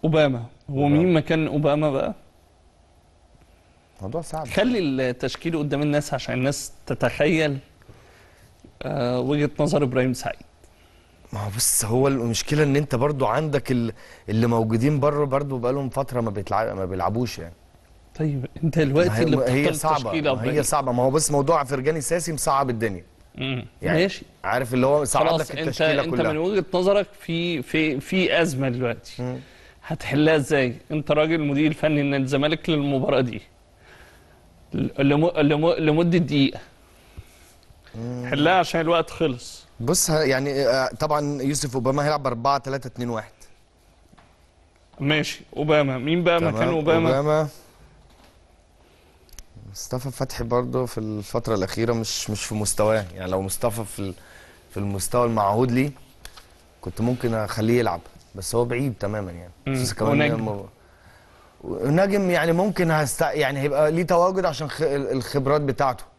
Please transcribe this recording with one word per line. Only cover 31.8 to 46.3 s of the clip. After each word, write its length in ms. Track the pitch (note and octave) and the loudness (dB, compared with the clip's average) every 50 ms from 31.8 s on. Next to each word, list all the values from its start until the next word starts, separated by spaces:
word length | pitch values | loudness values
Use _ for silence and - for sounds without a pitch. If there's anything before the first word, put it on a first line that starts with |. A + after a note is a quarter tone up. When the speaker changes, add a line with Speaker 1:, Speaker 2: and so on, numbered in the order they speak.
| - D#3 D#3 D3 C#3+ | 0 0 2 2 2
Speaker 1:
من 120 | C#3+ C#3 C#3 C3+ | 0 0 0 0
الزمالك 480 | B2+ C#3 C3+ C#3+ D3+ D#3+ D#3+ - - | 0 0 2 2 2 0 -2 -2 0
للمباراه 500 | E3 D3+ C#3 C#3+ C#3 C3 C3 D#3+ D#3+ C3 | 0 0 0 0 0 0 0 2 2 2
دي، 220 | C3+ B2 A2 A2+ - - _ _ _ _ _ _ - - - - - - - - - - - - _ - _ - - - - | 2 0 -2 -8 -12 -14 _ _ _ _ _ _ -20 -20 -20 -20 -20 -20 -20 -20 -20 -20 -20 -20 _ -20 _ -20 -20 -10 -6
ل-، 280 | - C3+ C#3 - - C#3 | -4 -4 -4 -2 0 2
لم-، 280 | C#3 C#3+ D3 D#3 E3+ - | 2 4 4 2 2 2
لم-، 340 | - D3+ C#3+ D3+ D3 D#3 E3+ | 2 2 2 2 2 2 2
لمده 480 | F3 - D#3+ D3+ D3+ D#3 F3 F3 E3+ F3+ | 2 2 2 2 2 4 2 4 4 2
دقيقه. 420 | D#3 C3 C#3+ D3 C#3 C3+ - - - - - - - - - - - - - - - - - - - - - - - _ - - - - - | 2 2 2 2 2 2 0 -4 -16 -18 -20 -20 -20 -20 -20 -20 -20 -20 -20 -20 -20 -20 -20 -20 -20 -20 -20 -20 -20 _ -20 -20 -20 -20 -14
Speaker 2:
مم. 320 | A2+ A2+ A#2+ B2 B2 B2 B2 | -12 -10 -8 -8 -8 -6 -4
Speaker 1:
حلها 220 | C#3 C#3 D3 E3 F#3 | -2 2 2 4 4
عشان 280 | F#3+ F3 - - E3 | 4 2 2 0 -2
الوقت 300 | E3 D#3+ E3+ E3 E3 - | 0 2 2 2 0 -2
خلص. 540 | - - E3+ D#3 B2+ A#2+ - - - - - - - - | -2 -2 -2 -2 -2 -4 -10 -16 -18 -18 -20 -20 -14 -8
Speaker 2:
بص، 300 | A2+ A#2 E3 F#3 - - | -2 0 0 0 2 2
ه-، 40 | D#3+ D#3 D#3 | 2 2 2
يعني، 440 | C3+ C3+ C3 C3+ C#3+ C#3 C3+ C#3 | 2 2 2 0 -2 -2 0 2
آه، 220 | B2 A#2+ C3+ C3 B2+ - A#2 | 2 2 2 2 -2 -2 -4
طبعا 420 | D#3 D3+ D3+ D3+ D3 C#3+ D3 C#3+ B2+ | -2 0 0 0 0 -2 -2 -2 -2
يوسف 320 | C#3 D3+ C3 - C#3 A#2 | -2 -2 -2 -4 -4 -4
اوباما 300 | C3+ A#2 C3 C3+ D3 C#3+ | -2 0 0 0 2 2
هيلعب 180 | D3 D3+ D3 C#3 | 0 0 0 -2
بأربعة 360 | C3+ A#2+ A#2 A#2 C#3 C#3 C#3 | -4 -4 -2 0 0 0 0
تلاتة 280 | - C3+ C3+ C#3 B2 | 0 -4 -8 -6 -8
اتنين 240 | B2+ - A#2+ B2 A#2+ | -10 -10 -8 -6 -6
واحد. 220 | A#2 A2 G#2+ G#2+ - _ - - - _ _ _ _ _ _ _ _ _ _ _ - - - _ _ _ _ _ _ _ _ _ _ _ _ _ _ - | -4 -6 -8 -10 -16 _ -20 -20 -20 _ _ _ _ _ _ _ _ _ _ _ -20 -20 -20 _ _ _ _ _ _ _ _ _ _ _ _ _ _ -4
Speaker 1:
ماشي، 440 | C#3+ C#3 D3+ D3+ C#3+ - - - - - - | 0 2 2 2 0 -2 -6 -10 -14 -14 -6
اوباما، 420 | - D3 D3+ D#3 D3+ D3 C#3 C3 C3 | -4 2 4 4 4 4 2 0 -2
مين 260 | A#2+ D3 D#3+ F3 F3 | -2 0 0 2 4
بقى 160 | F3 | 4